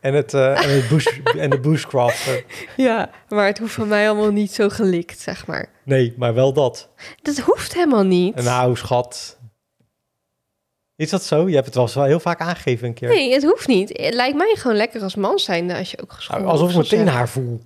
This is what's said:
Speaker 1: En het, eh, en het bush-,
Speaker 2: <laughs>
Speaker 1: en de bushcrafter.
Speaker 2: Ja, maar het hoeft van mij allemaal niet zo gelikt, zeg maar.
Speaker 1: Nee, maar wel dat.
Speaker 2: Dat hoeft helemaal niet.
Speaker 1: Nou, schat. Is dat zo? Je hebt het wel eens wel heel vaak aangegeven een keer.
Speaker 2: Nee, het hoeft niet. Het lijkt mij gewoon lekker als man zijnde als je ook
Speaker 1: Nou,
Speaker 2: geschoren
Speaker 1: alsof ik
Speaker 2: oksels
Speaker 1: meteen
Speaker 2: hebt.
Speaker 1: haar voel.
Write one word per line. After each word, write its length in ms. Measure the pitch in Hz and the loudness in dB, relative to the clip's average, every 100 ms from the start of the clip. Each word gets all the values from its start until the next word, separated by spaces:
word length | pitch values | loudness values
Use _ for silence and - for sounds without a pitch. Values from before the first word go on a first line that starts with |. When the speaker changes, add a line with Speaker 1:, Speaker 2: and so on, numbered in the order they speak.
Speaker 1:
En 140 | 135 | 0
het, 200 | 143 143 | 0 0
eh, 300 | 139 131 139 | 2 2 2
en 60 | 143 139 | 2 2
het 120 | 120 | 2
bush-, 300 | 156 466 143 143 | 2 2 -2 -2
Speaker 2:
<laughs> 60 | - | -2
Speaker 1:
en 140 | 147 | 0
de 100 | 131 | 0
bushcrafter. 840 | 135 156 - 131 120 - - 131 - - - - | 0 0 0 0 0 0 -4 -6 -6 -18 -14 0
Speaker 2:
Ja, 340 | 262 226 - - _ | 0 2 -4 -10 _
maar 180 | 208 202 | 0 0
het 120 | 208 | 0
hoeft 160 | 226 | -6
van 140 | - 214 | -6 -2
mij 220 | 208 214 | 2 2
allemaal 220 | 208 214 | 2 0
niet 200 | 208 208 | 0 -2
zo 160 | - 202 | 0 -2
gelikt, 500 | 202 202 170 175 - | 2 0 0 -4 -12
zeg 260 | - 185 - | -12 -12 -8
maar. 220 | 156 - _ | -8 -8 _
Speaker 1:
Nee, 320 | - 135 120 117 | 0 2 2 0
maar 180 | 120 | -2
wel 180 | 117 135 | 2 2
dat. 360 | 135 131 - - _ - - | 4 0 -2 -20 _ -20 -10
Speaker 2:
Dat 160 | - 285 | -6 -4
hoeft 360 | 247 - - | 0 0 0
helemaal 300 | 339 330 233 | 0 2 4
niet. 380 | 190 180 180 175 | 4 4 2 0
Speaker 1:
Nou, 340 | 123 123 127 117 | 0 2 2 0
schat. 600 | - 123 - - - - 117 _ _ _ _ _ _ _ _ _ _ _ _ _ _ _ | 0 -2 -2 -10 -16 -18 -20 _ _ _ _ _ _ _ _ _ _ _ _ _ _ _
Is 140 | 156 | -4
dat 120 | 190 | -2
zo? 240 | - 151 185 | 0 0 2
Je 60 | |
hebt 120 | 151 127 | 2 0
het 80 | |
wel 100 | 123 | 0
eens 100 | 117 | 0
wel 100 | 127 | 2
heel 160 | 139 165 | 2 2
vaak 200 | 175 170 | 0 -4
aangegeven 480 | 165 175 - 120 123 | -4 -4 -2 -4 -4
een 60 | |
keer. 140 | 117 120 | -6 0
Speaker 2:
Nee, 240 | 440 262 | 2 4
het 120 | 262 | 2
hoeft 220 | 294 453 - | 2 0 2
niet. 220 | 208 196 | 0 0
Het 260 | - 147 | -4 -4
lijkt 220 | 240 247 294 | 0 -2 0
mij 180 | 403 427 | 0 0
gewoon 180 | 254 208 | 0 0
lekker 260 | 226 233 | 0 -4
als 120 | 196 | -8
man 240 | 202 202 381 | -4 -2 -2
zijnde 380 | - 175 175 175 | -2 -2 -2 -6
als 140 | 185 | -8
je 60 | - | -10
ook 60 | - | -16
Speaker 1:
Nou, 80 | - | -16
Speaker 2:
geschoren 260 | - - 185 | -8 -4 0
Speaker 1:
alsof 240 | 160 175 | 2 2
ik 60 | 175 | 2
Speaker 2:
oksels 140 | 151 | 2
Speaker 1:
meteen 140 | 214 202 | 2 2
Speaker 2:
hebt. 100 | 123 | 2
Speaker 1:
haar 100 | 123 | -2
voel. 320 | 131 123 117 | -4 -6 -8